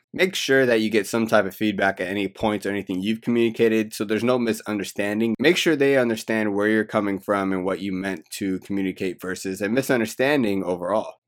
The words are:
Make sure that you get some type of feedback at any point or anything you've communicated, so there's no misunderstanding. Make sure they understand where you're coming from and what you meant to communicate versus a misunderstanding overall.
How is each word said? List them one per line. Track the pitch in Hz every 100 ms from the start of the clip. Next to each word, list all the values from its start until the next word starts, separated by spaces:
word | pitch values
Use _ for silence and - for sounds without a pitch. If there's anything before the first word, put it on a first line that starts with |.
| _
Make | - 185 -
sure | - 135 127
that | 113
you | 110
get | 110 98
some | 117 110
type | 110 95
of | -
feedback | 107 98 98 95
at | 90
any | 101 98
point | - 110 104 98
or |
anything | 101 95 92
you've | 101 110
communicated, | - 120 117 113 113 110 107
so | -
there's | 104 107 120
no | 127
misunderstanding. | 117 110 - 104 92 - 101 104 113 110
Make | 143 180
sure | 175 151
they | 139 139
understand | 120 110 - 110 107
where | 101 104
you're | 110
coming | 107 113 101 98
from | - 101 98
and | 95
what | 92 90
you | 98
meant | 92 95 87 -
to | - 98 92
communicate | - 98 95 90 95 85
versus | 92 92 95 95
a | 101
misunderstanding | 123 135 127 110 - 131 147 110 98 90
overall. | 90 87 107 90 -